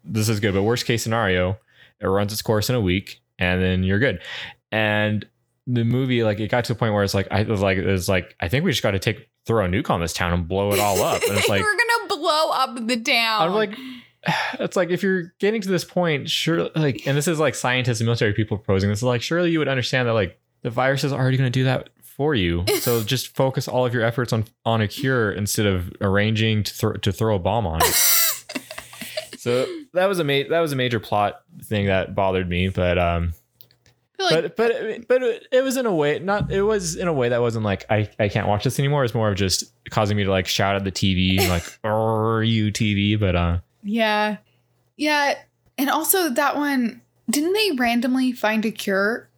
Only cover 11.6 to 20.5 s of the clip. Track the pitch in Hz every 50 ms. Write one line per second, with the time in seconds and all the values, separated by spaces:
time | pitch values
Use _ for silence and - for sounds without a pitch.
11.6 | 427 415 415 359 480 453 480 466 415 330 403 294 311 349 302 311 320 320 - 247
12.6 | 262 254 240 254 226 220 254 233 226 294 254 233 233 226 220 214 165 170 190 214
13.6 | 220 208 214 262 262 254 254 247 - _ _ _ - - - - - - - -
14.6 | 208 180 - 202 180 165 180 175 - 196 190 185 165 175 _ _ - 202 220 233
15.6 | 185 190 185 165 - - - 180 180 170 151 135 113 160 - - - 160 165 170
16.6 | 170 - - 160 156 143 117 - - 139 139 147 143 180 165 151 160 139 113 -
17.6 | - 127 123 127 123 123 120 107 117 113 117 110 123 107 101 - 107 - 107 98
18.6 | - - 98 95 95 101 104 101 120 127 123 117 - - 165 170 180 170 165 156
19.6 | 147 139 135 131 120 - - 131 123 117 113 113 98 85 - _ _ _